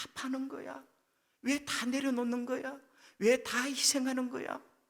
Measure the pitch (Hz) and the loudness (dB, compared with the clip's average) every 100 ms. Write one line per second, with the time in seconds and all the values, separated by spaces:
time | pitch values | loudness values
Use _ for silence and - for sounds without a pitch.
0 | - - 262 262 269 285 - 269 - _ | -6 -6 -4 -4 -4 -8 -10 -12 -16 _
1 | _ _ _ _ 254 285 285 - 240 269 | _ _ _ _ 0 0 -2 -2 0 0
2 | 269 247 240 247 247 262 262 277 - _ | 2 2 0 0 -2 -2 -4 -10 -16 _
3 | - - 214 254 - 240 269 262 - 277 | -16 2 6 6 2 -2 -2 2 2 4
4 | 262 262 247 262 - - - _ | 2 0 -2 -4 -6 -8 -10 _